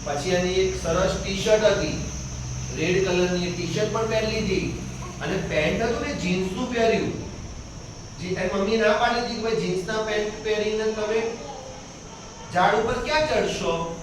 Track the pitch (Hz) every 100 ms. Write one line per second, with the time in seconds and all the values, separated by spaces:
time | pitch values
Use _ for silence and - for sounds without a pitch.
0 | - - 185 180 180 185 190 - 170 170
1 | 190 196 190 196 220 214 214 196 214 -
2 | - - - - - - - - 165 185
3 | 185 180 180 180 175 175 170 208 214 214
4 | 220 220 220 220 190 190 - - - -
5 | - - 156 190 160 156 156 202 226 -
6 | 285 - 180 185 185 - 247 233 226 202
7 | - - - - - - - - - -
8 | - - 180 190 185 196 202 226 208 208
9 | 233 233 202 202 226 - 180 185 220 214
10 | 214 214 214 220 220 214 208 214 220 214
11 | 214 226 226 - - - - - - -
12 | - - - - - 180 180 226 233 254
13 | 262 302 311 208 180 170 214 247 165 -